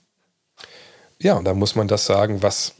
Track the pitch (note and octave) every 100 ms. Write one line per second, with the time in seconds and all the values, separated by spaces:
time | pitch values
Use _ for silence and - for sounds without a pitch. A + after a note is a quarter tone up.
0 | _ _ _ _ _ _ - - - -
1 | _ _ F#3 C#3+ F#2+ F#2+ G2+ A2 G2+ G#2+
2 | - G2 G#2+ G2+ G2+ - - -